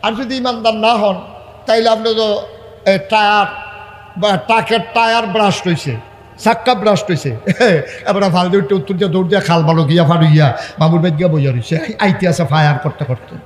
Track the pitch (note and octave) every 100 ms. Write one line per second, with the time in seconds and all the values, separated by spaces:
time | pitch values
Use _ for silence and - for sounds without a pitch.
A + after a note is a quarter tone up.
0 | G#3 A3+ B3+ C4 B3 A#3 A3+ A3 A3 A#3
1 | G#3 F3+ - - - - - A3+ A3+ A3
2 | A3 A3 G#3+ G#3 - - - - - G3
3 | - G#3+ G#3 G#3 G3 - - - - -
4 | - - G#3 F#3+ - A3+ A3+ A3+ - A#3+
5 | A3+ A3+ A3+ G#3+ G3+ - F3+ E3 C#3+ A2+
6 | - - - - A3 A3+ B3 A#3+ G#3 G3+
7 | - E3+ C#3 A2+ - - A#3 E3 - -
8 | - G3 G3+ F3 F3+ G3 G3+ G3 - F#3
9 | G3+ F3+ F#3 G3+ E3+ E3+ D#3 E3 D3 E3+
10 | E3 E3+ D#3+ D3+ D3 - - - D#3+ E3
11 | F3 D3+ F3+ D#3 C#3 B2 A2+ D#3+ D#4 A3
12 | G3+ F3 F3+ E3 E3 D3+ D3+ C#3 D3+ -
13 | C3 B2+ - -